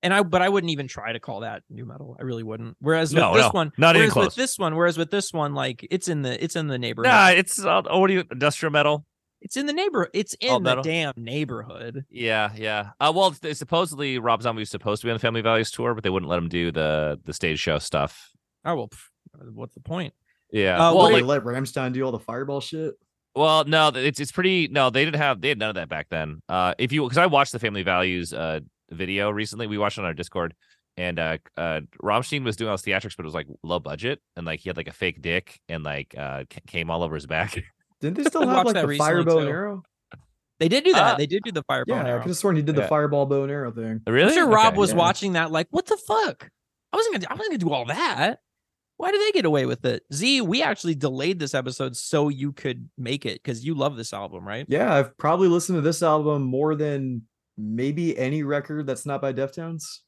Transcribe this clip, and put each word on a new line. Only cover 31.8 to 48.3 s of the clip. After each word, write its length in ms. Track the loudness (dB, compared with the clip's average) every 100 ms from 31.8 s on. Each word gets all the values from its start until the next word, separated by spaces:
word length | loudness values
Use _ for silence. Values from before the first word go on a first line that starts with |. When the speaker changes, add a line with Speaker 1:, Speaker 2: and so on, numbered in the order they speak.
| -8 _
Speaker 2:
Rammstein 440 | -2 -2 -2 -6 -4
was 100 | -4
doing 160 | -4
all 60 | -4
the 120 | -2
theatrics, 280 | -4 -4 -12
but 60 |
it 20 | -8
was, 80 |
like, 140 | -8 -10 -14
low 180 | -6 -4
budget, 420 | -4 -8 -6 -8 _ -12
and, 80 | -8
like, 160 | -8
he 80 | -8
had, 80 | -8
like, 100 | -10
a 60 |
fake 280 | -4 -4 -4
dick, 380 | -2 -4 -4 -20 _
and, 160 | -10
like, 320 | -8 -8 -10 -12
uh, 280 | -10 -10 -12
c-, 120 | -18 -12
came 220 | -8 -4
all 140 | -4
over 100 | -4
his 140 | -6 -6
back. 340 | -4 -4 -6 -14 _
<laughs> 200 | _ _
Speaker 3:
Didn't 160 | -6 -2
they 80 |
still 200 | -2 0
Speaker 1:
<laughs> 0 |
I 20 | 2
Speaker 3:
have, 80 | 4
Speaker 1:
watched 100 | 4
Speaker 3:
like, 60 | 2
Speaker 1:
that 120 | 0
Speaker 3:
the 100 | 2
fire 200 | 2 4
Speaker 1:
recently, 160 | 4
Speaker 3:
bow 60 | 4
and 80 | 2
Speaker 1:
too. 40 |
Speaker 3:
arrow? 320 | -2 -6 -8 -14 _ _ -20 _ _ _ _
Speaker 1:
They 80 | 2
did 160 | 4 6
do 80 |
that. 220 | 6 6 4
Speaker 2:
Uh, 20 |
Speaker 1:
They 80 | 0
did 160 | -2
do 80 | -2
the 120 | -8
fire 200 | -2 -2 0
bow 100 | -2
Speaker 3:
Yeah, 40 |
Speaker 1:
and 80 | 0
Speaker 3:
I 40 |
Speaker 1:
arrow. 100 | -2
Speaker 3:
could've 160 | -4 -2
sworn 180 | 2 2
he 60 |
did 140 | 2 2
the 60 |
Speaker 2:
Yeah. 40 | 2
Speaker 3:
fireball 380 | 2 2 2 2
bow 180 | 0
and 80 | 0
arrow 220 | -4 -6
thing. 260 | -6 -6 -6 2
Speaker 2:
Really? 220 | 6 6
Speaker 1:
I'm 40 |
sure 140 | 6 6
Rob 200 | 8 6
Speaker 2:
Okay. 100 | 6
Speaker 1:
was 140 | 2
Speaker 3:
Yeah. 40 | 4
Speaker 1:
watching 380 | 2 2 -2
that, 180 | 0 0
like, 160 | 0 0
"What 180 | -2 0
the 100 | -2
fuck? 520 | 0 0 0 -4 -16 _ _ _ _
I 20 | -2
wasn't 200 | 0 -2
gonna, 120 | -4
I 40 |
wasn't 160 | -6 -4
gonna 80 | -2
do 140 | 0
all 120 | 0 -2
that. 500 | -2 -2 0 0